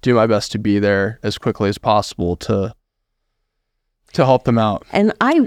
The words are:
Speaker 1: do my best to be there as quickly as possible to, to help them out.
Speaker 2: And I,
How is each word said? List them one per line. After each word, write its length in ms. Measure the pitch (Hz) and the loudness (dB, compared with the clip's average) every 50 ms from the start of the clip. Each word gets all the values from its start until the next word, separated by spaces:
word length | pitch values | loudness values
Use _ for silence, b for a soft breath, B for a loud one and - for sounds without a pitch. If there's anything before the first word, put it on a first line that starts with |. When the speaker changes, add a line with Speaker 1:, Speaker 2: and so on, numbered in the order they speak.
Speaker 1:
do 120 | - 123 123 | 0 2 2
my 120 | 117 110 113 | 2 4 2
best 240 | 113 101 - - | 2 0 -2 -4
to 60 | - 110 | -8 -4
be 200 | 107 107 101 101 | 0 2 2 2
there 400 | 101 101 101 98 98 95 117 - - | 2 2 2 0 0 -2 -6 -6 -8
as 140 | 104 101 - | -8 -8 -4
quickly 300 | - 123 104 - 107 98 | -4 -4 -2 0 -2 -2
as 80 | 104 - | -2 -2
possible 580 | - 123 107 104 101 - - - 87 87 87 | -2 0 0 0 0 -4 -8 -6 -4 -4 -4
to, 380 | - - - 104 98 95 110 113 _ _ _ _ _ _ _ _ _ _ _ _ _ _ _ _ _ _ _ _ _ _ _ _ _ _ _ | -6 -4 -4 -2 -2 -2 -4 -8 _ _ _ _ _ _ _ _ _ _ _ _ _ _ _ _ _ _ _ _ _ _ _ _ _ _ _
to 120 | - - 139 | -2 0 2
help 200 | 127 131 127 - | 4 2 2 2
them 140 | 139 120 117 | 0 0 2
out. 260 | 110 107 101 - - _ | 0 0 -2 -6 -8 _
Speaker 2:
And 200 | - 196 202 220 - _ | -2 0 0 0 0 _
I, 140 | - 254 311 339 262 | 0 0 2 2 0